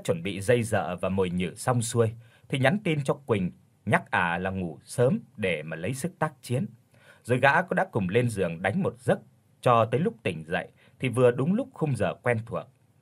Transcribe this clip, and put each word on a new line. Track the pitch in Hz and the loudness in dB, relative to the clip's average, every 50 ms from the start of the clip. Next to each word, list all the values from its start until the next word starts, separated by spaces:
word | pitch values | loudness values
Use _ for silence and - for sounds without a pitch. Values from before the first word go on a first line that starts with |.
| - | 0
chuẩn | - 95 85 82 | -2 -2 -2 -4
bị | 98 92 95 | -6 -6 -2
dây | 98 123 123 123 110 | 0 2 2 2 2
dợ | 113 113 98 80 80 90 | 0 0 0 0 -2 -4
và | 87 - 92 | -4 -4 -2
mồi | 95 98 95 90 | 0 0 0 0
nhử | 87 90 92 82 - | -2 -2 -4 -4 -6
xong | - - 131 123 120 | -4 -2 0 0 0
xuôi | 110 - - 117 113 110 117 - - - _ _ - - | -2 0 2 2 2 2 -2 -6 -14 -20 _ _ -8 -6
thì | - 135 | -2 2
nhắn | 131 131 185 214 - | 2 2 2 2 0
tin | 175 156 147 135 | -2 -2 0 0
cho | - 147 | -2 -2
Quỳnh, | - - - 117 98 90 82 - - _ _ _ _ _ | -2 -2 0 0 0 0 -2 -6 -10 _ _ _ _ _
nhắc | 101 139 180 - - | 0 0 0 0 -2
ả | - 98 90 87 85 | -2 0 0 0 -2
là | 90 92 95 | -2 -4 -4
ngủ | 95 95 90 85 73 - - | -4 -4 -6 -6 -8 -12 -16
sớm | - - - 123 131 190 - - - _ | -8 0 2 2 2 2 0 -4 -10 _
để | - - 92 85 76 76 | -4 -2 -2 -2 -4 -4
mà | 80 80 | -8 -8
lấy | 80 85 104 131 | -6 -6 -6 -6
sức | 131 - 175 - _ | -6 -8 -8 -4 _
tác | 156 156 - _ | -4 -4 -4 _
chiến. | - - 120 131 196 220 - - _ _ _ _ _ - - _ _ | -6 -4 -4 -4 -4 -6 -10 -16 _ _ _ _ _ -20 -20 _ _
Rồi | - 123 131 | -2 0 4
gã | 135 139 143 170 | 6 6 6 4
cũng | 185 185 185 | 2 2 0
đã | 175 190 - | 0 0 0
cùng | - 120 95 87 | -2 -2 -2 2
lên | 98 120 123 120 | 2 2 2 2
giường | 107 98 92 85 82 82 | 0 -2 -2 -2 -2 -2
đánh | 95 95 - 190 180 | -2 0 0 0 -2
một | 95 - - | -2 -4 -2
giấc, | - - 196 202 - _ _ _ _ _ _ _ | -2 0 0 0 -2 _ _ _ _ _ _ _
cho | - 131 120 117 110 | 2 4 4 6 4
tới | 110 - - | 2 0 0
lúc | 175 226 220 - - | -2 -2 -4 -4 -6
tỉnh | 104 85 78 78 | -6 -6 -6 -4
dậy | 78 87 90 - - _ _ _ _ _ - | -4 -2 -2 -2 -6 _ _ _ _ _ -4
thì | - 127 | -4 -2
vừa | 110 120 127 120 | 4 6 6 6
đúng | 123 127 131 165 190 | 6 4 2 0 0
lúc | 226 277 - - | 0 -2 -6 -6
khung | - 160 147 131 | -4 -2 -2 0
giờ | 104 101 85 78 | 0 -2 -2 -2
quen | - - 123 120 113 113 | -2 -2 -2 -2 -2 -4
thuộc. | - 90 82 73 - _ _ _ _ _ _ | -6 -8 -10 -10 -12 _ _ _ _ _ _